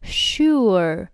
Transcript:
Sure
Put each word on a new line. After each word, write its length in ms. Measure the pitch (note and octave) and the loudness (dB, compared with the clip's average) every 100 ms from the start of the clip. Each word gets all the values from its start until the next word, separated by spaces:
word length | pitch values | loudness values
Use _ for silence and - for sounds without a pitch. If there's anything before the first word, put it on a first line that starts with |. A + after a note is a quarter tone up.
Sure 1080 | - - - - D4+ D4 A#3 F#3 E3 D#3+ F#3+ | -8 -4 -4 0 2 4 2 2 0 -4 -10